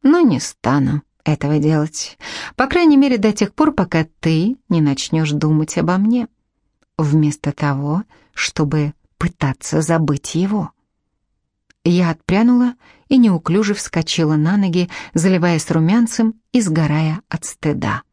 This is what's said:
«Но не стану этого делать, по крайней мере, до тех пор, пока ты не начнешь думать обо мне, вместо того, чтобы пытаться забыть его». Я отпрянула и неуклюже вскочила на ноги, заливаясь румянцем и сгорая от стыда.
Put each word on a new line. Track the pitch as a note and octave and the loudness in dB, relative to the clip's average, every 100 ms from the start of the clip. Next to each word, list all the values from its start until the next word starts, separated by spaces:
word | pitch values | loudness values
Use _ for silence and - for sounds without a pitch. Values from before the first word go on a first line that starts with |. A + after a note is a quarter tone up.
«Но | C4+ E4+ | 4 4
не | D4+ C#3+ | 4 2
стану | - - - C#3 C3+ D3 _ _ | -4 -6 0 0 0 -2 _ _
этого | - D3+ C#3+ D3+ | -4 -2 0 0
делать, | D3+ D#3 D3+ - - - - - - - | 2 0 -2 -6 -14 -14 -16 -14 -14 -4
по | C4+ | -2
крайней | F4+ E4+ C#4+ | 2 4 4
мере, | C#4 A#3+ | 4 2
до | G#3+ | 0
тех | G#3+ G3+ | 0 -4
пор, | - D#4 | 0 0
пока | D4+ F3+ E3 D#3+ _ | 0 -2 0 -2 _
ты | E3 D#3+ F#3+ C4 _ | -2 0 0 -4 _
не | E3+ | 0
начнешь | D3+ C3+ - D#3+ D#3 | 2 0 -2 -2 -2
думать | D3 D3+ D#3 D#3 - | -2 0 0 0 -2
обо | E3 F#3 | 0 0
мне, | G#3 B3 A#3 _ _ _ _ _ _ - | 0 0 -4 _ _ _ _ _ _ -4
вместо | D#3 D#3 D3+ D3 - | 0 2 2 -2 -8
того, | - D3 C#3 C#3+ E3 - _ _ | -4 -4 -2 -4 -4 -6 _ _
чтобы | - - - D3 D3+ D3 - _ _ | -8 -8 -2 -2 0 -4 -6 _ _
пытаться | E3+ - C#3 C3 - D3+ | -6 -4 -6 -4 -4 -4
забыть | D#3+ E3 D3+ C#3 - | 0 0 0 -2 -4
его». | D#3+ F#3+ G#3 D#3 _ _ _ _ _ _ _ _ _ _ _ | -4 -2 -2 -6 _ _ _ _ _ _ _ _ _ _ _
Я | - F3 F3 | 0 2 0
отпрянула | D#3+ - F#3+ A#3 B3 B3 B3 _ _ _ | -2 -2 2 4 4 2 -4 _ _ _
и | C4+ | 4
неуклюже | A3+ F3 - F3+ G#3 | 4 2 0 0 0
вскочила | G#3 - E3+ D#3+ - D#3 D#3 | -4 -4 -6 -4 -2 0 2
на | D#3 G3+ | 2 0
ноги, | G3 F3 F3 - - | 0 0 -4 -8 -6
заливаясь | E3+ F3+ F#3 F3 E3 - | -2 0 2 2 0 0
румянцем | F3 D#3+ A3 A#3 - A3 A3 _ | 0 2 2 0 0 -2 -2 _
и | B3+ | -2
сгорая | G3+ D#3 D3+ D3+ D#3 E3 _ | 0 0 0 0 -2 -4 _
от | - | -12
стыда. | - - D#3 D3 C3 B2 - | -10 -8 -4 -4 -4 -6 -8